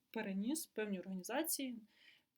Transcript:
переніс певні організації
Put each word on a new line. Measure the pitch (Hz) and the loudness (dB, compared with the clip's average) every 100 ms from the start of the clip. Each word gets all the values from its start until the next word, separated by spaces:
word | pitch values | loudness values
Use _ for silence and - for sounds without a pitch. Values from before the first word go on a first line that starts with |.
| _ | _
переніс | 226 202 190 220 311 - | -2 0 2 2 0 -2
певні | - 214 185 | -2 0 0
організації | 190 185 180 262 330 - 262 233 220 - - - _ | -2 -4 0 0 2 2 0 -4 -12 -20 -20 -20 _